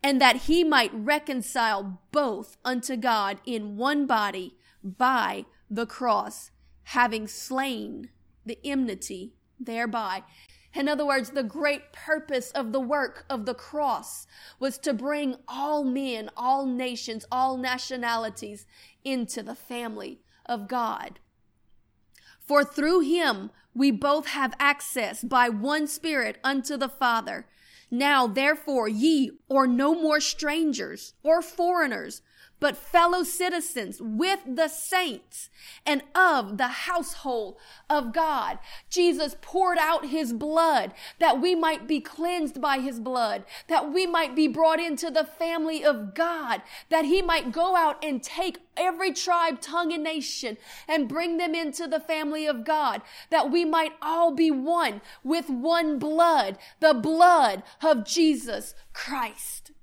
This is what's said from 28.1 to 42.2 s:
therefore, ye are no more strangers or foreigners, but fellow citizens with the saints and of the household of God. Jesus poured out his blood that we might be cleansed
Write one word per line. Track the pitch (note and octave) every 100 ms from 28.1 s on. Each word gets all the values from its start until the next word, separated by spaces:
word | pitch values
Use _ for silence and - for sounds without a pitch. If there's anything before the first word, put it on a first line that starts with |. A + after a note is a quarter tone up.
| C#4+ A#3+
therefore, | G3+ C#4 D4+ D4+ C4+ A3
ye | G#3+ C#4+ D#4 B3+ - _
are | C4+ C4
no | A#3+ C#4
more | E4 D#4 D4+
strangers | D4 - D4+ D#4 D#4+ A#3+ G3 G3 - _
or | C#4+ E4
foreigners, | E4 - F4 F4+ D4+ G#3+ E3 - _ _ - _
but | D4 C#4+
fellow | - F4 E4+ F4+
citizens | F4 - F4+ F4 - - G3 G3+
with | A3+ G#3+ F4 G4 F#4+
the | B3+ D#4+
saints | D4+ - F#4 F4 A3 _ - - _ - -
and | - C#4+ C#4
of | - F#4 C#4+ G3+ G3+
the | B3+
household | B3+ - F4 D4 - C#4+ A#3+ G3+ G3 - - _
of | D4 A#3+
God. | A3+ D#4+ C#4 G#3+ - - - -
Jesus | - F4 C#4 D4 -
poured | - F4+ F#4 E4+
out | D#4 E4 D4
his | D4+ C4+
blood | A#3 D4 D#4+ E4 C#4+ F#3 - - -
that | D#4+ B3+
we | F4
might | F4+ E4 D#4 A#3+
be | D4+
cleansed | - -